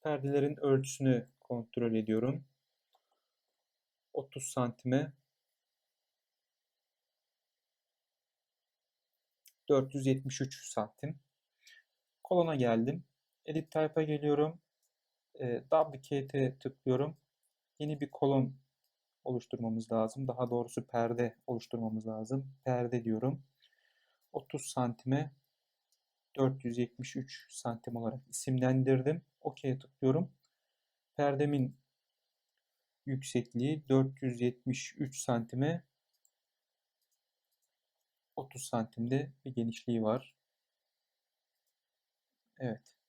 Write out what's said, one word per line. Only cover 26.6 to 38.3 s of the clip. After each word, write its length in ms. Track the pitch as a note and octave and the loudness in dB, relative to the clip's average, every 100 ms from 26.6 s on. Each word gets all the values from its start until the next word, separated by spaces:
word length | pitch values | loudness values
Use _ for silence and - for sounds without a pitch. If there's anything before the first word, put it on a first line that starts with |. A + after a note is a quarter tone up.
| B2+ | -4
yüz 120 | A#2 | -2
yetmiş 380 | A#2+ - B2+ C3+ | -2 -4 -8 -8
üç 380 | C3 - - | -10 -14 -16
santim 420 | - B2 A#2 - A#2 | -8 -8 -6 -8 -6
olarak 340 | A2+ C3 - | -6 -6 -10
isimlendirdim. 960 | - - B2+ B2+ C3 C3 C3 C3 E3 _ _ | -8 -2 0 2 4 4 4 2 -2 _ _
Okey'e 380 | - - C#3 C3 | -10 -6 -4 -4
tıklıyorum. 520 | - _ C3 C3+ F#3 _ _ _ _ _ _ _ _ - | -8 _ 2 2 0 _ _ _ _ _ _ _ _ -2
Perdemin 640 | C#3+ C#3 D3 C#3+ C3 - _ _ _ _ _ _ _ _ _ _ _ _ - | 0 2 2 2 0 -4 _ _ _ _ _ _ _ _ _ _ _ _ -6
yüksekliği 840 | C3+ C3+ B2 A#2 A#2 C3 D#3 - | -6 -2 -2 -2 -2 0 0 4
dört 320 | C3+ C3+ C3+ | 4 4 0
yüz 200 | C3 A#2+ | -4 0
yetmiş 540 | B2 B2 - C3 - - | 0 0 -4 -4 -4 -6
üç 240 | - - | -6 -4
santime 640 | - B2 - B2+ C#3+ E3+ _ _ _ _ _ _ _ _ _ _ _ _ _ _ _ _ _ _ _ _ _ _ _ _ _ | -2 -2 -2 -2 0 -2 _ _ _ _ _ _ _ _ _ _ _ _ _ _ _ _ _ _ _ _ _ _ _ _ _